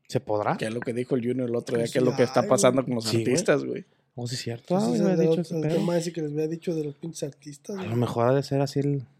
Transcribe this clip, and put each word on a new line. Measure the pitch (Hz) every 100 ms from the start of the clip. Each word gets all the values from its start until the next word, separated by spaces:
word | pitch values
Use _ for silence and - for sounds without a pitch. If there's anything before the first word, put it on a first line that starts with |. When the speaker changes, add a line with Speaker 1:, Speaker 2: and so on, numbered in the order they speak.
| _
Speaker 1:
¿Se | 123
podrá? | - 107 104 185
Speaker 2:
Que | 110
es |
lo | 117
que | 120
dijo | 117 123 139
el | 117
Junior | 127 123
el | 120
otro | 120 123
día, |
Speaker 3:
Pues | 117
Speaker 2:
que | 135
es |
lo | 127
que | 127
Speaker 3:
sí, |
Speaker 2:
está | 123 135
Speaker 3:
ay, | -
Speaker 2:
pasando | 127 127 127
Speaker 3:
güey. | 127
Speaker 2:
con |
los | 120 113
Speaker 1:
Sí, | 117
güey. | 113
Speaker 2:
artistas, | 135 202 143
güey. | 131 123 - _ _
Speaker 1:
Oh, | - 120
sí, | 127
cierto. | - 117 -
Speaker 3:
Pues | 180
Speaker 1:
Ah, | 220
Speaker 3:
ese | 240
Speaker 1:
güey, |
me | 202
Speaker 3:
es | 180
Speaker 1:
ha |
Speaker 3:
el | 160
Speaker 1:
dicho |
Speaker 3:
otro, | 165
Speaker 1:
ese | 165 170
Speaker 3:
el |
Speaker 1:
pedo. | 151 165
Speaker 3:
tema | 170 175
ese | 170
que | 165
les | 151
había | 147 156
dicho | 165 185
de | 160
los | 147 143
pinches | 165 160
artistas, | 147 - 147 143 - 196
Speaker 1:
A |
Speaker 3:
güey. | 185
Speaker 1:
lo | 117
mejor | 120 117 117
ha |
de | 139
ser | 139 139
así | 139 143
el | 139 139 123 _